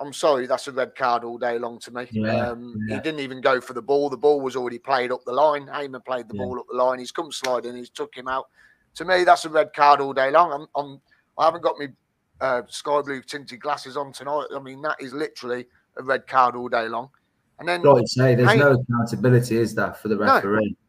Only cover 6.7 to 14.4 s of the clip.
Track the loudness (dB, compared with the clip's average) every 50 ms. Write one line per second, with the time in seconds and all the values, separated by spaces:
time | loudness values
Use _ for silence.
6.7 | 0 2 2 2 2 -2 -6 -10 -8 -8 -8 -8 -6 -4 -2 -2 0 -2 -4 -6
7.7 | -10 -12 -14 -12 -10 -10 -10 -10 -12 -12 -8 -6 -4 -6 -6 _ _ _ _ _
8.7 | _ _ _ _ -12 -6 0 2 2 4 6 6 6 4 4 0 2 2 2 2
9.7 | 2 6 8 8 8 6 4 0 0 0 2 4 6 4 4 4 0 -6 -8 -8
10.7 | -8 -8 -6 -8 -10 -20 _ _ _ _ _ _ -4 0 0 0 0 0 -2 -4
11.7 | -4 -4 -8 -12 -14 _ _ _ _ _ _ _ _ -6 -4 -2 -2 -2 -4 -8
12.7 | -12 -10 -4 -2 -2 -2 -2 -4 -8 -10 -10 -12 -14 -14 -14 -14 -16 -10 -6 -6
13.7 | -6 -6 -6 -8 -8 -8 -8 -10 -12 -12 -8 -6 -4 -4